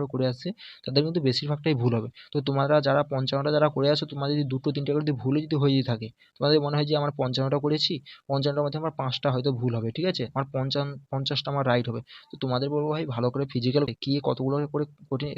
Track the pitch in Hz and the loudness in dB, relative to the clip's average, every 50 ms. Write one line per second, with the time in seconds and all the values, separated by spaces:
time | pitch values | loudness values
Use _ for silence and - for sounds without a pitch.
0 | 143 139 - 127 131 127 123 123 - 180 214 - - - - - - 127 131 139 | 0 -2 0 0 0 0 0 -2 -6 -8 -8 -10 -14 -20 -20 -12 -6 0 2 2
1 | 151 165 165 175 143 131 120 - 151 147 147 147 147 160 151 123 120 120 117 113 | 2 2 2 2 2 2 2 2 0 -2 -2 0 0 0 2 2 2 2 2 2
2 | 110 120 - - - - - 147 135 139 135 135 139 143 151 151 139 139 135 143 | -2 -4 -8 -16 -10 -6 -4 -2 0 0 2 2 4 4 4 4 4 4 2 2
3 | 147 147 143 131 135 - 135 139 139 147 151 147 151 151 147 135 135 143 151 147 | 2 0 -2 -2 0 0 0 0 0 2 4 4 4 4 4 2 2 2 2 2
4 | 156 147 143 139 139 143 147 147 147 131 131 131 - 147 139 147 143 139 143 151 | 0 -4 -4 -4 -2 0 0 0 0 0 -2 -2 -2 -2 -2 0 0 0 0 0
5 | 151 151 143 117 110 131 139 151 156 156 160 143 139 143 135 135 123 - 120 110 | 0 0 -2 0 0 0 0 0 0 0 2 2 4 4 4 4 2 0 -2 -4
6 | 113 110 - _ _ _ _ - 135 143 151 156 143 143 147 147 151 147 151 143 | -6 -10 -14 _ _ _ _ -2 2 4 4 4 4 2 0 0 0 2 0 0
7 | 143 147 147 - 131 127 123 127 131 135 143 143 143 147 151 156 - - 185 131 | 0 0 0 0 -2 0 0 0 0 2 2 2 2 2 0 0 0 -2 -4 -6
8 | - - - - _ - 139 139 135 147 143 147 147 143 139 156 160 160 156 - | -8 -12 -20 -14 _ -2 0 0 2 2 0 0 0 -2 -2 -2 -4 -4 -4 -4
9 | 139 131 127 - - 143 127 127 123 143 135 113 123 123 117 113 110 113 113 - | -4 -4 -2 -2 0 0 0 0 0 0 0 0 0 0 0 0 -2 -4 -2 -2
10 | 165 185 180 - 123 - - 135 135 139 - 135 131 135 131 143 143 143 139 135 | -2 -2 -2 -2 -4 -4 -4 -4 -4 -4 -4 -4 -2 -2 -2 -2 -2 -4 -6 -12
11 | - _ - 135 139 - 147 131 - 147 143 143 135 127 120 123 120 123 113 117 | -10 _ -6 -4 -2 -2 -4 -4 -4 -2 -2 0 2 2 2 2 0 -2 -4 -6
12 | - - - - - _ - - - 131 123 127 135 143 147 147 147 151 151 156 | -8 -12 -18 -20 -20 _ -8 -6 -2 -2 0 0 0 0 -2 -2 0 -2 -2 -2
13 | 165 143 120 120 120 123 123 139 139 135 - 127 117 127 127 143 147 - 117 - | -4 -4 -2 0 0 0 0 -2 -4 -2 -2 -2 0 2 2 2 2 0 -2 -4
14 | - 135 139 143 139 135 127 123 131 135 139 147 147 147 147 147 147 147 - - | -2 -2 -2 0 2 0 0 0 0 0 0 0 -2 -2 -2 -4 -4 -4 -8 -14
15 | - - 135 127 143 147 139 | -8 -6 -6 -4 -4 -6 -8